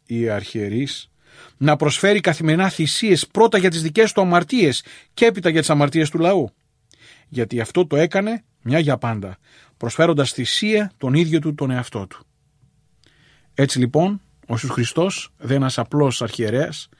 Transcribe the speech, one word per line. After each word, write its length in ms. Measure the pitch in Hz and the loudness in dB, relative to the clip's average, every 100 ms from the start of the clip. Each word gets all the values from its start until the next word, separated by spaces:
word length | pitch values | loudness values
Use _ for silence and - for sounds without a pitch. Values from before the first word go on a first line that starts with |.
| - | -8
οι 220 | 117 113 | -4 -2
αρχιερείς, 800 | 104 98 113 101 110 139 - - _ _ - - - | -4 -6 -6 -4 -4 -6 -8 -16 _ _ -20 -18 -2
να 200 | 143 147 | 0 2
προσφέρει 440 | 151 - 196 208 | 0 2 2 2
καθημερινά 480 | 180 156 160 160 190 | 2 0 0 2 0
θυσίες 580 | - 156 - 220 160 - | -2 -4 -2 2 0 0
πρώτα 320 | 202 226 214 | 2 4 4
για 120 | 185 | 2
τις 120 | 165 | 0
δικές 300 | 160 151 220 | -2 2 2
του 80 | - | 4
αμαρτίες 640 | 185 175 175 254 160 123 - - _ | 2 2 2 2 2 2 -6 -20 _
και 100 | - | 2
έπειτα 240 | 233 196 175 | 2 2 0
για 120 | 160 | 2
τις 100 | 156 | 2
αμαρτίες 400 | 151 143 165 151 | 2 2 2 0
του 80 | - | 0
λαού. 320 | 170 196 113 _ _ _ _ _ - - _ | 2 2 -2 _ _ _ _ _ -20 -20 _
Γιατί 320 | 123 113 117 | -6 -4 -4
αυτό 260 | 113 175 180 | -2 0 0
το 100 | 143 | 2
έκανε 480 | 170 196 208 233 _ _ | 0 0 -2 -6 _ _
μια 160 | 117 151 | -2 0
για 200 | 147 127 | 2 0
πάντα, 380 | 120 107 95 92 _ _ _ - | -2 -6 -8 -14 _ _ _ -10
προσφέροντας 560 | 117 - 165 151 131 | -6 0 2 2 0
θυσία 600 | - 120 - 214 214 202 - | -2 -4 -2 0 0 -2 -4
τον 180 | 131 | 0
ίδιο 240 | 143 165 160 | 0 2 0
του 160 | 156 | -2
τον 160 | 147 139 | -4 -4
εαυτό 360 | 127 117 110 95 | -4 -6 -8 -10
του. 180 | - _ _ _ _ _ _ _ _ _ _ _ _ _ | -14 _ _ _ _ _ _ _ _ _ _ _ _ _
Έτσι, 240 | - 139 127 | -2 -2 0
λοιπόν, 420 | 123 147 185 202 _ _ | 0 2 0 -2 _ _
ο 120 | - | -8
Ιησούς 180 | 113 131 | -6 -4
Χριστός 600 | 117 120 - 185 - - _ | -4 -4 0 -2 -2 -12 _
δεν 120 | 120 | -2
είναι 80 | 139 | 0
ένας 220 | 131 - | 0 -2
απλός 440 | 131 147 143 120 | -2 0 0 0
αρχιερέας, 640 | 117 - 110 120 160 151 - | -6 -4 -2 -2 -2 -8 -18